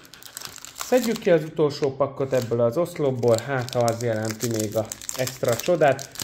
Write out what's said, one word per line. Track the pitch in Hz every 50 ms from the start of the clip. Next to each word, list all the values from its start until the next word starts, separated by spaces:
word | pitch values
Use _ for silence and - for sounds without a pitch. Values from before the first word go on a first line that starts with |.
| - - - - - - - - - - - - - - -
Szedjük | - - - 247 254 226 226 220 220
ki | - 202
az | 170 160 151
utolsó | 160 - - 156 147 143 - 151 135 135
pakkot | - 143 123 - - 139 131 131
ebből | 127 117 110 123 117
az | 120 117 117
oszlopból, | 170 175 170 - - 147 135 127 123 117 120 113 110 -
hát | 139 139 127 120 - -
ha | 123
az | 120 117 113 110 120
jelenti | 120 110 107 110 110 110 - - 117
még | 113 110 110 107 107
a | 113 104 104 - - - - -
extra | - 127 123 - - - 123 117
csodát. | 117 - - 180 160 156 139 131 135 - - - -